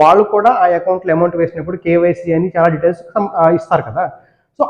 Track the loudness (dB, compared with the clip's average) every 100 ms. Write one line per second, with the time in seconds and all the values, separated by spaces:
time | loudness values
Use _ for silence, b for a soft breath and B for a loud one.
0 | 4 4 2 2 2 2 2 0 -2 -4
1 | -2 0 0 0 -4 -4 -10 -8 -2 0
2 | 0 -2 -2 -2 -2 0 0 0 -2 -4
3 | -8 -6 -4 0 2 2 -2 -4 -4 -6
4 | -8 -10 b b b -4 2